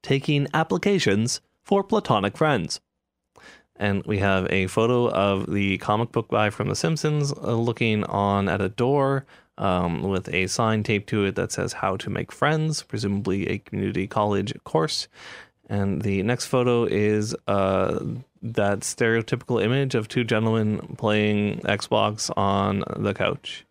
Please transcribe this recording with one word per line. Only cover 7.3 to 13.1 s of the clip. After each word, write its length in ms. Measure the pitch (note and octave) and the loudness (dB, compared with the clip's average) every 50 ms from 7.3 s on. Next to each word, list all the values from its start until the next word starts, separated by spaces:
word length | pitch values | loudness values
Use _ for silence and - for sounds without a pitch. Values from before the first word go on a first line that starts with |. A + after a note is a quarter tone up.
uh, 220 | C#3 - - - A#2 | -4 -6 -4 -2 0
looking 500 | A2+ A#2 A#2+ A#2 - B2 A2+ G#2+ G#2+ G#2 | 0 0 0 0 0 0 0 2 0 0
on 440 | - - G2 G2+ G2+ G2+ G2+ G2 G2 | -2 0 0 2 2 2 2 2 2
at 100 | E2+ G2+ | 0 0
a 100 | G2 F#2+ | -2 -2
door, 580 | - - B2 B2+ C#3 C#3+ C#3 C3+ C#3 C#3 C3+ _ - - _ _ _ - | -2 0 0 2 2 2 2 0 0 -2 -4 _ -20 -20 _ _ _ -4
um, 420 | - G2 F#2 F2+ F2 F2 E2+ A1+ | 0 0 2 2 0 0 -2 -2
with 260 | D2 G2 G2 F#2 - - - | -2 -2 -2 -2 -4 -2 -2
a 140 | F2+ F#2+ F#2 | -2 -2 0
sign 340 | - - A#2+ A2 A2 G#2+ | 0 0 0 2 2 0
taped 280 | G2+ - A2 G2+ G2+ - | 0 0 0 -2 -2 -2
to 160 | - G#2+ G2+ | 0 0 0
it 100 | G2 F#2+ | 0 0
that 160 | - F#2 F#2 | -2 -4 -4
says 220 | - - F#2+ F#2 - | -4 -4 -4 -6 -4
"How 220 | - - G2 F#2+ G2+ | -4 -2 -2 -2 -4
to 120 | - G2+ | -6 -6
Make 220 | G2 F#2 F2+ - | -6 -6 -6 -8
Friends," 500 | - - - C#3+ D#3 D#3 D#3 D#3 D#3 - | -4 -2 0 0 0 0 0 -2 -4 -6
presumably 680 | - _ - A2 A#2 G2+ | -8 _ -6 -4 -2 0